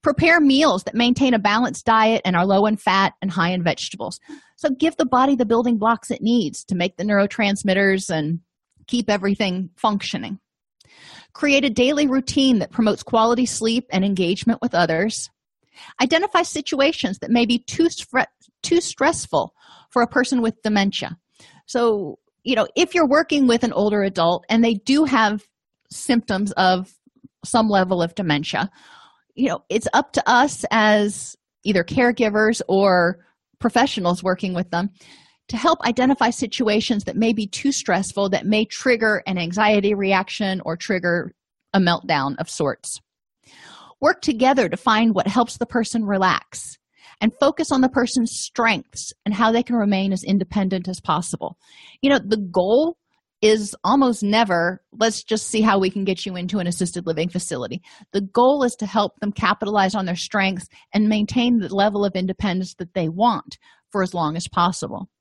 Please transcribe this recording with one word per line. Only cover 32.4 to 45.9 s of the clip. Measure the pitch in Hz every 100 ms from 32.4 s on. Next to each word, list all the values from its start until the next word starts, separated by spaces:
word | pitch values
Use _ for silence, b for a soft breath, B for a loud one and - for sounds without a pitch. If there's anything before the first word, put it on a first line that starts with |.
| 214 233 -
or | 190 196 180 170 180 b b _ _
professionals | 233 240 269 - 175 180
working | 185 185 190
with | 180 185
them | 170 196 b b b b b -
to |
help | 226 285 339
identify | 240 233 254 269 233
situations | - 269 - 220 208 - 208
that | 196
may | 185 226
be | 220 208
too | - 277
stressful, | 269 - 180 196 - 196
that | 196
may | - 214
trigger | 240 - 262 233 220 208
an | - 180
anxiety | 170 185 214 208 202
reaction | 202 196 190 190 - 196 190
or | -
trigger | 170 - 185 175 170 - _ _ _ _
a | 196
meltdown | 175 170 - 147 139 -
of | 170
sorts. | - 143 - - - _ _ _ _ B B B B B _
Work | 294 -
together | - 226 254 269 190
to | -
find | - 214 226
what | 190 202
helps | 254 240 -
the |
person | 233 240 220